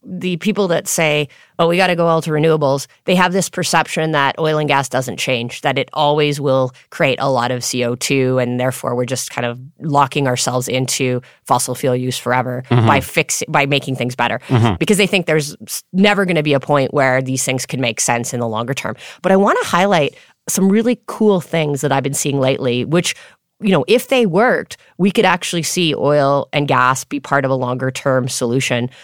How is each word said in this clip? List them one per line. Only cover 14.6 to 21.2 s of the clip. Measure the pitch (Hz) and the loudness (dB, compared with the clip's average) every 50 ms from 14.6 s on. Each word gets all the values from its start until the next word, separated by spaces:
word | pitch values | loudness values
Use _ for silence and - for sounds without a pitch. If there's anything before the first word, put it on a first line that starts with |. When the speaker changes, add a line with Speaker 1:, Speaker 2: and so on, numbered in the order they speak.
| 117 113 90 - | 4 2 2 0
Speaker 1:
because | - - 208 | 0 2 2
they | 185 202 | 2 2
think | - 202 185 170 | 2 0 0 0
there's | - 156 156 139 147 - - - | 2 0 0 0 -4 -10 -14 -14
s-, | - - - - _ - | -14 -12 -14 -10 _ 0
never | 185 202 208 202 196 196 | 2 4 4 4 2 0
gonna | 180 175 156 147 | 0 2 2 4
be | 151 143 | 4 2
a | 135 | 2
point | - - 147 139 135 - - | 2 2 2 2 2 2 0
where | 143 135 131 127 131 | 2 2 2 2 0
these | 131 131 131 127 - | 0 -2 -4 -4 -2
things | 135 131 127 - | -2 -4 -4 -4
can | - - 123 | -6 -4 -2
make | 131 117 113 - | -2 -2 -2 -2
sense | - - 120 120 117 - 131 | 0 0 0 0 -2 -4 -4
in | 120 | -4
the | 120 | -4
longer | 113 107 110 117 120 139 | -4 -4 -4 -4 -4 -6
term. | - - - - - - - - - | -6 -6 -8 -8 -10 -14 -20 -10 -4
But | - 185 | 0 2
I | 190 | 4
wanna | 190 202 240 370 494 - | 4 4 4 2 0 -2
highlight | - - 175 190 202 190 160 139 139 - - - _ _ _ _ - | 0 0 0 2 2 2 2 0 0 -4 -10 -20 _ _ _ _ -6
some | - 185 190 196 | -2 0 2 2
really | 202 226 220 247 233 - _ | 2 2 2 0 0 -2 _
cool | - - - | -8 -2 0